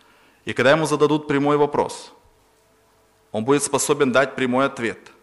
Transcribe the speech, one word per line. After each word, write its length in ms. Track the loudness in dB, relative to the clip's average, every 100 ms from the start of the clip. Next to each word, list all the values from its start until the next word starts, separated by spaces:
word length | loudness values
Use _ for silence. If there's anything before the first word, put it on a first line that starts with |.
| _ _ _ _ -10
и 80 |
когда 180 | 0 2
ему 140 | 4 2
зададут 420 | 0 2 0 0
прямой 300 | -2 0 2
вопрос, 560 | 0 0 -4 -6 -18 -20 _ _ _ _ _ _ _ _ _ _ _
он 100 | -8
будет 180 | 0 0
способен 500 | 0 -2 0 0 2
дать 220 | 2 0 -2
прямой 300 | -2 0 -2
ответ, 460 | -2 -6 -8 -16 -20